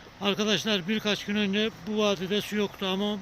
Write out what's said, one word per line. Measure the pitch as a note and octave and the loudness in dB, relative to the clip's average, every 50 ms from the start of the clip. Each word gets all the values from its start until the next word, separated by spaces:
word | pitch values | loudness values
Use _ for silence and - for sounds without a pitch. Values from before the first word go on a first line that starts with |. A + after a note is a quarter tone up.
| - - - - | -20 -20 -12 -2
Arkadaşlar, | G3 G3+ F#3+ - G#3+ G#3 G#3 - - A3 G#3+ F#3+ D#3+ F3+ | 0 0 0 2 2 2 2 2 2 2 0 0 0 0
birkaç | A3 G#3+ - G#3 G3+ - - | -2 0 0 0 0 0 -2
gün | - G#3 | -2 0
önce | G#3+ G#3 G3 G3 G#3 G#3+ A3+ - - - | 2 2 2 2 2 0 0 -2 -6 -6
bu | A3 G#3+ G#3+ | -4 0 2
vadide | G#3+ G#3 G3+ D#3+ F#3 F3 G#3 G#3 | 2 2 2 0 0 -2 -2 -2
su | - - G#3 | -2 -2 0
yoktu | G#3+ G3+ G3 - - G3 | 0 0 -2 -2 -4 -4
ama | F#3+ F#3 F#3+ G#3 G#3 G#3 G3 | -2 0 0 0 -2 -2 -4